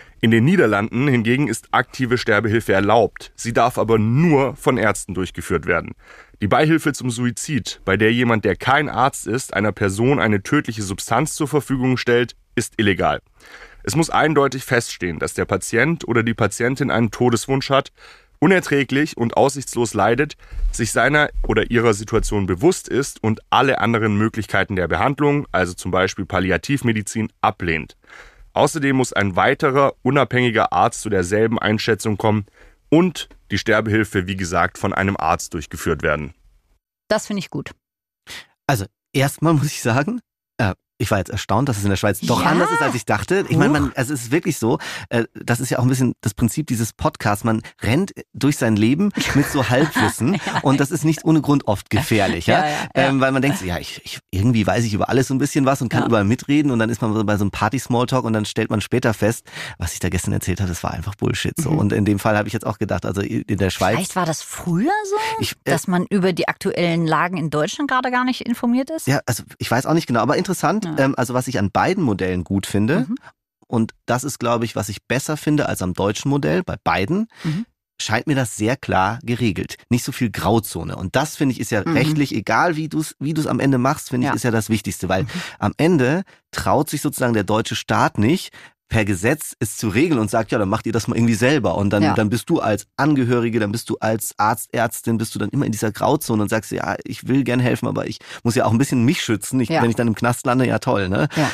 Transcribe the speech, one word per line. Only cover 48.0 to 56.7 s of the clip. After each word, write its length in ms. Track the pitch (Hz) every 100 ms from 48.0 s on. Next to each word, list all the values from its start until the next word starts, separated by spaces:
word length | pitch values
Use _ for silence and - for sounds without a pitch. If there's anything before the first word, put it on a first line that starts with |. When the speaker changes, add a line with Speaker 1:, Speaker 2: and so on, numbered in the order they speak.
| 196 - -
Speaker 3:
durch 240 | - 135 147
sein 180 | 120 104
Leben 380 | 110 147 202 - -
mit 120 | 139 143
so 200 | 143 110
Halbwissen 640 | 127 151 - - - 120
Speaker 2:
<laughs> 120 | 185 -
Ja. 140 | 208
Speaker 3:
und 200 | 143 135
das 100 | 139
ist 140 | 170 151
nicht 180 | 156
ohne 160 | 160 156
Grund 300 | 139 143 -
oft 200 | 98 -
gefährlich, 580 | 101 - 110 95 85 85
ja? 120 | 135
Speaker 2:
Ja, 60 | 151
ja, 60 |
ja. 160 | 147 160 -
Speaker 3:
Ähm, 260 | 135 135
weil 100 | 131
man 100 | 135
denkt 180 | 135 190
so, 60 | 92
ja, 120 | 85
ich, 240 | - -
ich, 160 | - - -
irgendwie 380 | 92 117 113 92
weiß 160 | 98
ich 100 | 117
über 140 | 101 98
alles 220 | 117 127
so 40 |
ein 40 | 135
bisschen 280 | 143 156 131
was 160 | 139
und 60 | 117
kann 140 | 117
Speaker 2:
Ja. 60 | -
Speaker 3:
überall 180 | 113 101
mitreden 440 | 123 - 147
und 100 | 147